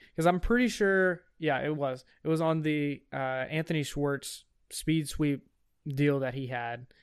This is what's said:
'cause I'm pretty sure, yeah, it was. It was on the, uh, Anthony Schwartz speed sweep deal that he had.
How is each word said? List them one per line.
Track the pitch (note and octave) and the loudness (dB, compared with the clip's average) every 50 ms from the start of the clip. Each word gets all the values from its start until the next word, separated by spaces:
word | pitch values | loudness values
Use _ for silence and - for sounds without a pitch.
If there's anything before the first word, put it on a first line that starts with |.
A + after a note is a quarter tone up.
| - - _ | -20 -10 _
'cause | - D#3+ | 0 2
I'm | E3+ F3+ F3+ | 4 4 4
pretty | - - A#3 A#3+ B3+ A#3 | 2 2 4 4 4 2
sure, | - - G#3 G3 G3 F#3+ F#3 F#3 F3+ E3+ - _ _ - | 2 2 2 4 4 4 4 4 2 0 -6 _ _ -4
yeah, | E3 D#3 C#3 B2+ | -2 0 0 0
it | C3 D3 D#3 | 0 -2 -2
was. | D3+ C#3 C3+ C3 C3 - _ _ _ - | -2 -2 -2 -4 -6 -10 _ _ _ -2
It | D#3+ | 0
was | D#3+ D#3+ | 0 2
on | D#3+ D#3+ D#3+ D#3+ | 2 2 0 0
the, | D3+ D#3 D3+ D3+ D3 C#3+ C#3+ - - _ | 0 0 0 0 0 -2 -2 -6 -8 _
uh, | - C3+ C3+ C3 C3 C3 C3 - | -6 -4 -4 -2 -2 -4 -4 -4
Anthony | D3+ D#3 D#3+ - E3+ D#3 C#3+ | -4 -4 -2 -2 -2 -2 -2
Schwartz | - - C#3+ C#3+ C#3+ C#3+ C3+ - - - - - _ _ _ _ _ | -2 -2 -2 -2 0 -2 -2 -6 -10 -14 -14 -18 _ _ _ _ _
speed | - - - - D#3 D#3+ D#3 C#3+ | -12 -6 -2 0 0 0 0 -2
sweep | - - D#3 D3 C#3+ C3 - _ _ _ _ _ _ _ - D3+ | -2 -2 0 0 0 -2 -6 _ _ _ _ _ _ _ -10 -6
deal | C#3+ C3+ C#3+ D3 C#3+ C#3 | -2 2 2 2 2 2
that | C3+ B2+ A#2+ | 0 -2 -4
he | C#3 C3+ B2 | -6 -6 -6
had. | B2+ B2 A#2+ A#2 A#2+ A#2+ B2+ - - _ | -6 -6 -6 -6 -8 -8 -12 -16 -20 _